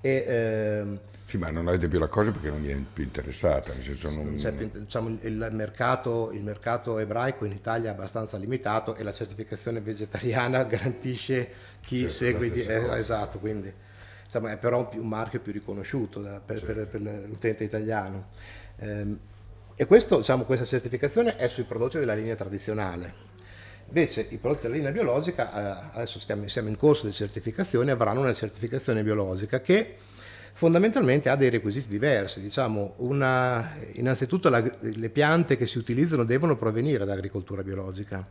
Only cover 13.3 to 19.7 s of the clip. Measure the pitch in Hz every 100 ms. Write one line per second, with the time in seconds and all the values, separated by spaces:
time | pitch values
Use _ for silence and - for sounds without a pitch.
13.3 | 98 107 107 98 - - - - - -
14.3 | 120 107 107 123 120 123 110 113 110 113
15.3 | 120 - 104 101 101 92 139 107 - 101
16.3 | 101 - 107 107 110 104 107 104 104 101
17.3 | 101 113 107 107 107 107 110 98 98 98
18.3 | - - - - - 107 104 104 104 -
19.3 | - - - -